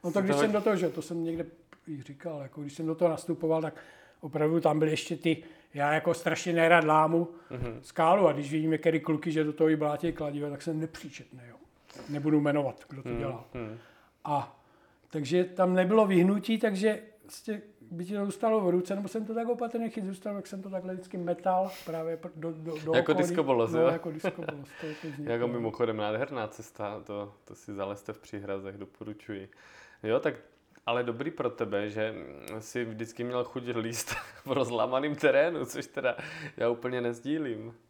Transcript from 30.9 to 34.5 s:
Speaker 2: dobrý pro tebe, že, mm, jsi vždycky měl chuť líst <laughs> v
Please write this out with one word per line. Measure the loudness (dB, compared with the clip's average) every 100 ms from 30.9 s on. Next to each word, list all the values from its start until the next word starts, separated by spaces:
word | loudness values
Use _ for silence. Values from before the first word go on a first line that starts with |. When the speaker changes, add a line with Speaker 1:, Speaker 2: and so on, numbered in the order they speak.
| 0
Speaker 2:
dobrý | 0 -2 -6
pro | -2 -4
tebe, | -2 -2 -2 -2
že, | -2 -4
mm, | -4 -12 -12 -10 -10
jsi | -6 -4
vždycky | -4 -6 -10 -6
měl | -4 -2
chuť | -2 -6 -4 -2
líst | -2 -4 -6
<laughs> | -8 -10 -14
v | -2